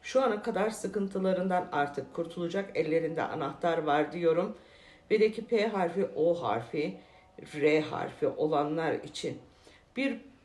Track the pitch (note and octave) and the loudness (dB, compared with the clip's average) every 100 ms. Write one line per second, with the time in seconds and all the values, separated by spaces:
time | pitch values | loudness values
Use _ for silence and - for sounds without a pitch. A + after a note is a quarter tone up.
0 | - C4 C4+ G#3 A#3 G3 G#3+ A3 F#3+ G#3 | 2 2 2 0 -2 0 -2 -2 -6 -2
1 | G3 F#3+ F#3+ F#3 F#3 F3+ F3+ D3 C#3+ - | -2 0 0 2 2 0 0 0 0 -2
2 | C3 - E3 - E3+ F#3+ G3 - D#3+ D#3+ | -8 -6 -6 -4 -4 -4 -4 -2 0 0
3 | D#3+ D#3 A2+ D#3 C#3+ D3 F3 E3 D3+ C#3+ | 0 -2 -4 -4 -6 -2 0 0 2 2
4 | D3 E3+ E3+ D#3+ G#3 - - - - - | 2 2 2 4 0 -6 -18 -20 -20 -20
5 | - G#3+ A3 A3+ G#3 A#3 G#3+ G3+ F3 F3+ | 0 4 4 2 -2 0 2 2 0 0
6 | F#3+ - E3 E3+ A#2 A2+ A#2+ - D#3+ - | -2 2 2 2 0 -2 -2 -2 -2 -4
7 | - - - - - D3+ D3+ D3+ D3+ - | -18 -20 -20 -20 -12 2 4 4 2 -4
8 | - - C#3+ - D#3 D3 D3 D#3+ D3 A#2+ | -6 -2 -2 2 0 2 0 0 0 -2
9 | - - D#3+ - - - - - _ - | -6 -8 -8 -8 -14 -20 -20 -20 _ -4
10 | C4+ A3+ - - | -2 -4 -10 -20